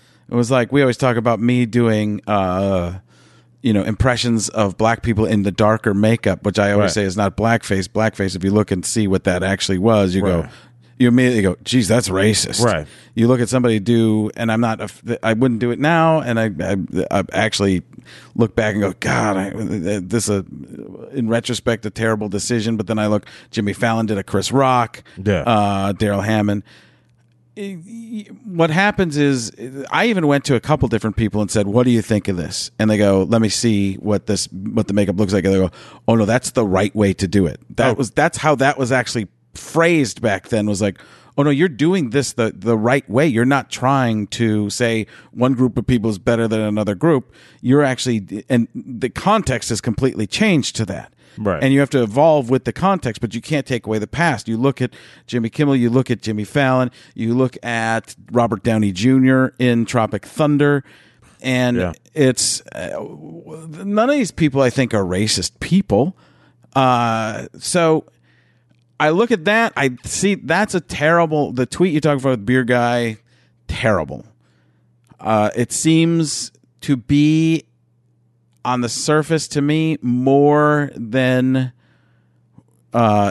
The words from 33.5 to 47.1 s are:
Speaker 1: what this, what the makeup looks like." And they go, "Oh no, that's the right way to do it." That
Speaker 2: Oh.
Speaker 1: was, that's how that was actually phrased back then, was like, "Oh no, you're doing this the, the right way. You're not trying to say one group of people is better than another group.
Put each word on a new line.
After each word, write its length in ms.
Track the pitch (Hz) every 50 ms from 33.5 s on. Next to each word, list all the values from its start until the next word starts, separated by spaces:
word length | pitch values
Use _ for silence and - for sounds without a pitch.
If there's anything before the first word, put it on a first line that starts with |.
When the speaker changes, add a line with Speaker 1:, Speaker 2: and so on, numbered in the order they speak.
| - - - 117 110 101 101 98 95
Speaker 1:
what 320 | - - 101 104 95 -
this, 200 | - 104 95 - - -
what 340 | 92 95 107 - 113 101
the 80 | - 101
makeup 220 | 104 104 92 95
looks 160 | 92 107 92 98
like." 120 | 101 82
And 100 | 95 95
they 40 | 95
go, 140 | 92 87 - - - - - - _
"Oh 80 | - 113
no, 100 | 113 107
that's 280 | 98 113 127 - - -
the 120 | - 113
right 300 | 101 90 92 101 101 -
way 180 | 107 104 98 92
to 120 | - 101
do 200 | 90 90 101 95
it." 140 | 78 - - - - -
That 140 | - 117 131
Speaker 2:
Oh. 40 | 113
Speaker 1:
was, 180 | - 135 107 -
that's 260 | - 147 170 - -
how 160 | - 156 147
that 220 | 120 131 139 143 -
was 140 | 135 117 135
actually 340 | 127 120 - - 120 104 - _ _ _ _ -
phrased 680 | - - - - 156 165 170 175 160 139 104 - -
back 280 | 120 113 98 92 - -
then, 180 | - 110 104
was 160 | 104 104 92 107
like, 160 | 101 92 - - - - - - - _ -
"Oh 60 | 143
no, 60 | 147
you're 180 | 143 135 170 190
doing 420 | 143 101 139 165 185 196 151 117
this 220 | 104 143 131 - -
the, 200 | - 117 110 -
the 200 | - 92 113 117
right 320 | 110 107 120 131 143 - -
way. 160 | 95 123 151 170
You're 160 | 110 110 117
not 260 | 127 143 135 113 -
trying 560 | - - 123 131 139 135 127 117 110 107 104 -
to 400 | - - 120 113 107 107 104 101
say 380 | - - 120 117 113 110 104 - - - - _
one 220 | - - 120 131 135
group 240 | 117 127 123 101 120
of 80 | 110
people 240 | - 127 117 101 113
is 80 | 107 92
better 300 | - 123 117 113 113 110
than 100 | 110 110
another 360 | 107 107 104 107 107 95 101
group. 360 | 87 147 165